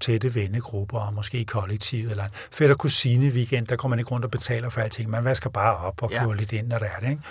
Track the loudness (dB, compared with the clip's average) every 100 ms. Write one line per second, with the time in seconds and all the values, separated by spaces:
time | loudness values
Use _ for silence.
0 | 2 2 2 0 0 -2 -2 -4 -4 -4
1 | -4 -4 -4 -4 -2 -2 -2 -4 -2 -4
2 | -4 -4 -6 -10 -14 4 6 6 4 2
3 | 4 6 6 4 2 0 0 -2 0 0
4 | 0 -2 -2 -2 -2 -2 -2 -2 -2 -2
5 | -2 0 0 0 -2 2 2 2 -2 -4
6 | -2 0 0 0 -2 -4 -2 -2 -4 -2
7 | -2 -2 -6